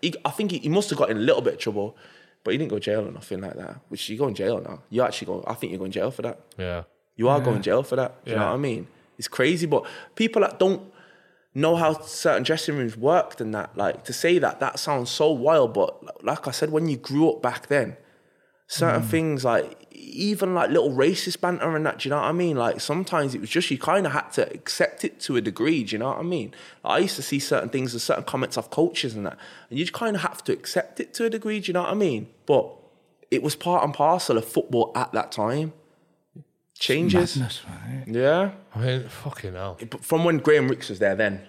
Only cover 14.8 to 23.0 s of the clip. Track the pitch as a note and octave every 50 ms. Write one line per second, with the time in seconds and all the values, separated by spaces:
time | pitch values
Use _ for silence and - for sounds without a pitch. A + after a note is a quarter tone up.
14.8 | - - D3 C3+ B2 A#2+ - - D#3 D#3 D#3+ B2+ A#2+ D3 D#3+ D#3 C3 A#2 A2 G2+
15.8 | F#2 D#2 - - - - - - - A2 C#3+ D#3 - C#3+ B2+ - - D#3 D#3 D#3
16.8 | D#3+ E3 D3 B2 - - C3+ C#3+ D#3+ D#3+ - - - B2 A#2+ A#2+ - - C#3+ C#3+
17.8 | B2 G#2 - - - _ _ _ _ _ _ _ _ _ _ _ _ _ - -
18.8 | E3 - G2+ - A#2 A2+ G#2+ E3 E3 D#3+ D3+ C3+ B2 B2+ A#2 - - - - -
19.8 | - _ - - - - - - F3+ G#3 G#3 F#3 F#3+ F#3 F#3 F3 D#3 G2+ C3+ E3+
20.8 | D3+ D3+ C3 B2+ C3 D#3 F#3 - - F#3+ E3+ - - F3 F3+ E3+ - D#3+ D#3+ D3+
21.8 | D#3 D3 - - - C3+ C#3+ D3 A2+ A2+ D#3+ F3 F3+ E3+ D#3 C3 A#2 A#2 - -
22.8 | - - C#3+ E3+